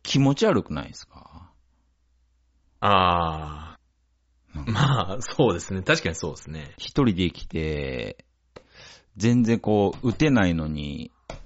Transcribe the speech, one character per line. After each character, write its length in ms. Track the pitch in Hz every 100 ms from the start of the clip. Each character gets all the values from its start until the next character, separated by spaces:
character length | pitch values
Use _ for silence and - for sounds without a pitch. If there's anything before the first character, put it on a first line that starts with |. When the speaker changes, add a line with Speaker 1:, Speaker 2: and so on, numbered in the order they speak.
Speaker 1:
気 160 | - 135
持 160 | 139 143
ち 100 | 220
悪 180 | 123
く 100 | -
な 120 | 71 -
い 40 |
で 40 | -
す 120 | -
か？ 440 | - - 82 85 _ _ _ _ _ _ _ _ _ _ _ _ -
Speaker 2:
あ 960 | 101 98 90 87 82 78 78 78 80 - _ _ _ _ _ _ _
ー。 40 | 78
Speaker 1:
な 40 |
ん 20 | 69
か 60 |
Speaker 2:
ま 400 | - 139 127 98
あ、 40 | 101
そ 280 | - - 120
う 40 |
で 60 | 85
す 140 | -
ね。 80 | 95
確 200 | 95 160
か 60 | 87
に 60 | 82
そ 160 | -
う 40 | 71
で 60 |
す 80 | -
ね。 240 | 78 71 -
Speaker 1:
一 260 | - -
人 120 | 123 90
で 140 | 87
来 140 | - -
て、 800 | 82 78 73 67 64 52 - _ _ _ - _ - - - _ 92
全 280 | 110 123
然 160 | 113 117
こ 360 | 104 104 98 -
う、 60 | 123
打 40 |
て 160 | - 156
な 160 | 123 90
い 80 | 82
の 120 | 78
に、 440 | 76 73 - - _ - -